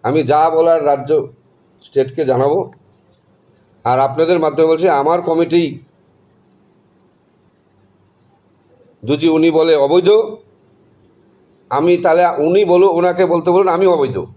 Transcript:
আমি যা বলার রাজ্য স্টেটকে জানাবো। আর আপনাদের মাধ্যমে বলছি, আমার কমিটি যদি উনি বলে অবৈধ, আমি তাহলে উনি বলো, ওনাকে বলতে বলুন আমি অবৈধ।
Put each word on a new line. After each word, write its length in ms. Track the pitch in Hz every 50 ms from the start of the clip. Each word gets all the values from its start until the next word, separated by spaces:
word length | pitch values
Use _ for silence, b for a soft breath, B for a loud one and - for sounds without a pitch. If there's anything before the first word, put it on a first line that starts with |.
| -
আমি 200 | 113 139 160 143
যা 260 | 123 147 151 156 165
বলার 360 | 160 160 165 165 165 160 147
রাজ্য 420 | 147 143 135 127 135 156 147 - - - _ _ _ _ _ _ _ _ _ _
স্টেটকে 420 | _ _ 139 131 131 123 165 156
জানাবো। 460 | 131 - 135 135 143 151 196 185 - - _ _ _ _ _ _ _ _ _ _ _ _ _ _ _ _ _ _ _ _ _ _
আর 160 | 117 127 131
আপনাদের 400 | 135 135 127 156 165 165 180 170
মাধ্যমে 280 | 156 156 139 151 160
বলছি, 220 | 160 160 160 175 190
আমার 320 | 156 139 143 156 170 175
কমিটি 580 | 170 165 165 165 165 - 165 175 170 143 - - - _ _ _ _ _ _ _ _ _ _ _ _ _ _ _ _ _ _ _ _ _ _ _ _ _ _ _ _ _ _ _ _ _ _ _ _ _ _ _ _ _ _ _ _ _ _ _ _ _ _ _ _ _ _ _ _ _ _ _ _ _ _ _ -
যদি 240 | 113 147 143 156 165
উনি 220 | 160 160 160 165
বলে 240 | 151 156 160 165 160
অবৈধ, 340 | 147 139 139 165 180 180 190 208 220 226 214 - - _ _ _ _ _ _ _ _ _ _ _ _ _ _ _ _ _ _ _ _ _ _ _ _ _ _
আমি 280 | 123 139 156 175 175
তাহলে 300 | 175 175 175 160 175 180
উনি 380 | 170 - 135 147 160 180 202 208
বলো, 220 | 175 180 180 190
ওনাকে 380 | 196 170 170 175 180 175 180 190
বলতে 260 | 165 170 170 156 180
বলুন 160 | 175 185 196
আমি 200 | 185 165 170 196
অবৈধ। 380 | 185 175 156 139 127 120 95 80 - -